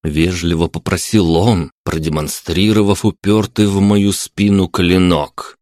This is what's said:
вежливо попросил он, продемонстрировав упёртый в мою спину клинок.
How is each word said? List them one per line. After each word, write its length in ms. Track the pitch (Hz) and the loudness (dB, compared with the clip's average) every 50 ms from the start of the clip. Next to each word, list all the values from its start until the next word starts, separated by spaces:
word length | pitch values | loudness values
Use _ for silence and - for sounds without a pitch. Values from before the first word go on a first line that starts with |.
| _ | _
вежливо 640 | 80 73 78 82 90 90 87 85 85 85 80 85 | -4 0 0 0 0 -2 -2 -2 -2 -2 0 -2
попросил 680 | 80 - 82 - - 95 90 - - - 107 92 82 82 | -4 -4 -6 -4 -4 -4 -4 -4 0 0 2 2 4 2
он, 360 | 82 95 117 113 90 80 - _ _ _ | 2 4 2 2 0 -2 -6 _ _ _
продемонстрировав 1200 | - 85 80 78 80 76 78 76 73 - - - - 85 85 98 107 107 107 104 101 101 - - | -6 -6 -4 -4 -2 -2 -2 -4 -6 -8 -10 -8 -4 -2 0 2 2 4 2 2 2 0 0 0
упёртый 600 | 110 - _ - 101 104 110 104 - _ - 107 | -2 -4 _ -2 0 0 0 0 -2 _ 0 0
в 140 | 101 98 98 | 2 2 2
мою 320 | 98 101 104 101 101 101 95 | 2 2 2 2 2 0 -2
спину 540 | - - - _ - 101 101 101 98 92 | -2 -8 -12 _ 0 2 2 4 2 0
клинок. 920 | 82 - - 92 87 90 92 92 90 87 78 73 - _ - - - - _ | 0 -2 -2 0 2 2 2 2 2 0 0 -2 -6 _ -16 -16 -16 -18 _